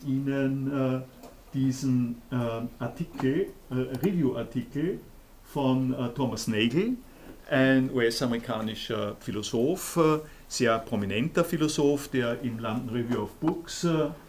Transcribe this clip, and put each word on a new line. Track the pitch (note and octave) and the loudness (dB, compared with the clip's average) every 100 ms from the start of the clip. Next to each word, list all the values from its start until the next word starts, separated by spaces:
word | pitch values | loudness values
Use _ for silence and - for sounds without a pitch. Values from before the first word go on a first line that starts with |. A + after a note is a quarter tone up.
| D3 | -2
Ihnen, | C3+ C#3 C#3 C3+ C3+ C3+ | 0 0 2 2 0 -2
äh, | C#3 C3 C3 B2+ - - - - | 0 0 0 -4 -16 -20 -20 -6
diesen, | C#3 C3 B2+ C#3 B2 A#2+ A#2+ - | 0 2 2 2 2 2 -2 -6
äh, | B2+ A#2 A2+ B2 - | -2 -2 -2 -6 -6
Artikel, | B2 - E3+ - C3 D#3 G3 - - | -8 -6 -8 -2 0 2 0 -6 -6
äh, | B2+ B2+ C3 | -4 -2 0
Review-Artikel | F3 F3 C3+ A#2+ - B2+ - C#3+ E3 A#3 - - - - | 0 2 0 0 -4 -6 -6 -4 -4 -4 -10 -20 -20 -20
von, | - D3 C3 C3 C3 | -10 0 2 2 2
äh, | B2+ A#2+ | 0 -2
Thomas | C#3 B2 A2 - | -2 -2 -2 -2
Nagel, | G#2+ A#2 D3 A3+ B3+ - - - - - | 2 4 2 0 -2 -8 -20 -20 -16 -2
ein | C3+ C3 C3 C3 | 4 6 6 4
U-S-amerikanischer | C3 A#2 A#2 B2 A#2 A#2 A2 A2 A2 - A2 G#2 - | 4 2 2 0 0 -2 -4 -4 -6 -4 -2 -4 -6
Philosoph, | - G#2 G2+ A#2 C3 F#3 - E3+ | -6 -6 -2 0 2 0 -2 2
äh, | D#3 D#3 D#3 - - | 4 4 -2 -16 -8
sehr | - A#2 A2+ | 0 4 2
prominenter | - G#2+ G2 G2+ D#3+ - | 0 -2 0 0 0 0
Philosoph, | E3+ E3 D3+ D#3+ C#3+ C#3+ - | 0 0 0 2 2 2 -2
der | C3 A#2 A#2+ | -2 -2 -2
im | B2 A2+ | -4 -4
London | A2+ G#2+ A2+ | -4 -4 -2
Review | A#2+ A#2 A#2+ | -2 -2 -2
of | G2+ - | -4 -4
Books, | D#3 F3 - - | -2 -2 -4 -4
äh, | E3+ D#3+ D3 - | 0 2 0 -4